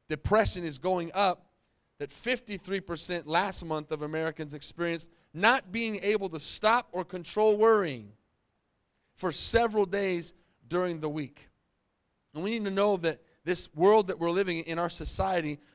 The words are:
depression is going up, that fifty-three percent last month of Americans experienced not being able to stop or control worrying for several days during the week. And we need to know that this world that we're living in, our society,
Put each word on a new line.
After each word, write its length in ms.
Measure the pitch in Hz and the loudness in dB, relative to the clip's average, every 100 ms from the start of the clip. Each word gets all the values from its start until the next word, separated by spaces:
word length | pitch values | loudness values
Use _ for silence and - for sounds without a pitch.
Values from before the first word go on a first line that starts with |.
| - | -8
depression 560 | 151 - 220 202 185 | -6 2 4 4 0
is 140 | 170 131 | -6 -4
going 320 | 180 185 170 | -2 -2 -2
up, 320 | 190 196 180 _ _ _ _ _ - | 0 2 0 _ _ _ _ _ -12
that 120 | 143 | -12
fifty-three 720 | - 240 254 - 202 - 196 | -6 -2 -2 -4 -10 -6 -6
percent 460 | 185 165 - 175 147 | -4 -6 -4 -6 -2
last 380 | 165 202 185 | 0 0 -4
month 280 | 170 156 147 | -4 -4 -4
of 100 | 156 | -6
Americans 500 | 151 156 160 151 151 | -4 -4 -4 -4 -8
experienced 580 | 143 - - 170 165 - _ _ | -10 -10 -6 -4 -4 -8 _ _
not 400 | 156 208 262 190 | 0 4 4 0
being 280 | 208 226 208 | -4 -4 -2
able 260 | 190 214 190 | 0 0 -2
to 100 | 160 | -6
stop 500 | - - 214 226 - | -6 0 2 2 0
or 120 | 175 | -6
control 520 | 175 180 170 214 214 208 | -6 -8 -6 2 4 6
worrying 540 | 220 220 175 127 104 - _ _ _ _ _ _ _ _ _ | 6 4 2 -6 -12 -20 _ _ _ _ _ _ _ _ _
for 180 | - 185 | -6 -4
several 540 | 147 - 226 233 214 190 | 0 2 4 4 2 0
days 480 | 196 196 180 160 - _ _ 120 | 0 -2 -2 -6 -14 _ _ -4
during 320 | 170 180 165 | -2 -2 -2
the 80 | 151 | -4
week. 400 | 151 135 - - _ _ _ _ _ _ _ _ | -6 -8 -12 -20 _ _ _ _ _ _ _ _
And 80 | 151 | -6
we 80 | 190 | -4
need 140 | 233 | -2
to 60 | 202 | -2
know 260 | 196 208 190 | 2 2 2
that 240 | 165 147 _ _ | 0 -4 _ _
this 280 | 160 175 - | -4 -2 -4
world 340 | 147 185 220 185 | 4 8 8 6
that 100 | 180 | 0
we're 120 | 170 | 0
living 280 | 175 190 165 | 0 0 -2
in, 200 | 165 165 | -4 -2
our 100 | 170 | -2
society, 680 | - 156 - 190 185 151 147 _ | -4 -4 -2 0 0 -2 -6 _